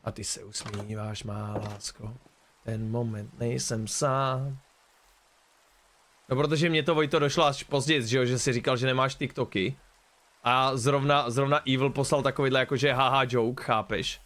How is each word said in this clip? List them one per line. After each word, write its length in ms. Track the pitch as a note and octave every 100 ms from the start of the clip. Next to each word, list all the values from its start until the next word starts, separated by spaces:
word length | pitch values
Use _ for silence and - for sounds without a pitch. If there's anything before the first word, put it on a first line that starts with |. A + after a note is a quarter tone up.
A 80 | A2+
ty 120 | G#2+
se 200 | G#2 -
usmíváš, 800 | G2+ G#2 - G2+ G#2 A2 G#2+ G#2
má 300 | G#2+ G#2 G#2 G#2
lásko. 600 | G#2 G2+ - - A2 B2 _ _ _ _
Ten 280 | A2 A2 A2
moment 480 | A#2 A#2+ G#2+ G#2 -
nejsem 480 | A#2 B2+ - A2+ A2
sám. 720 | - C#3+ C3+ C3+ C3 C#3 C3+ _ _ _ _ _ _ _ _ _ _ _ _ _ _ _ _ -
No, 60 | C3
protože 340 | D3 D3+ E3+
mě 140 | D#3+
to, 120 | D3 D#3
Vojto, 240 | D3+ D#3+
došlo 260 | C#3+ F3 D3+
až 180 | C3+
později, 440 | - C#3+ C3 D3+ A2+
že 100 | C3
jo, 80 | B2
že 140 | B2+
jsi 140 | -
říkal, 240 | A#2+ B2+ B2+
že 80 | C3
nemáš 300 | C3 C3 -
TikToky. 640 | C3+ - A#2+ G#2 F#2+ C3+ _ _ _ _ _ _
A 340 | A#2+ B2+ C3 C3
zrovna, 520 | A#2 C#3 C#3 C#3+ A#2+
zrovna 280 | A#2+ C#3 D3
Evil 320 | C3 C3 C3+
poslal 320 | C3 C3+ D3
takovýhle 380 | C3+ C3 C3+ C3
jakože 340 | B2+ C3+ C#3+
haha 300 | B2+ C3 C3+ B2+
joke, 340 | B2 A2+ B2+
chápeš? 580 | - A2 G2+ G2+ - -